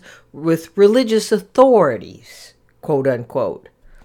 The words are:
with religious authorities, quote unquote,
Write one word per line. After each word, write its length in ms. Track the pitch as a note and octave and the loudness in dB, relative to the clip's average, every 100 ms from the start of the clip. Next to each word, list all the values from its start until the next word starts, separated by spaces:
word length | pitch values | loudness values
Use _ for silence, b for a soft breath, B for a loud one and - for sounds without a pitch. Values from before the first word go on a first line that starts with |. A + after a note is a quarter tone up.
| B B B | B B B
with 440 | C#3 D#3+ D#3+ - - | -8 -4 -4 -4 2
religious 540 | G3+ B3 A#3+ A3 - | 4 4 0 -2 -2
authorities, 1200 | G#3+ - - C4 A3+ D3+ G#2+ - - - - - _ _ _ | -4 -2 2 4 4 2 -2 -12 -20 -20 -20 -20 _ _ _
quote 260 | - C#3 C3+ | -6 -2 -2
unquote, 640 | B2 A#2+ C3+ G2 - - _ b b | -4 -6 -6 -6 -8 -18 _ b b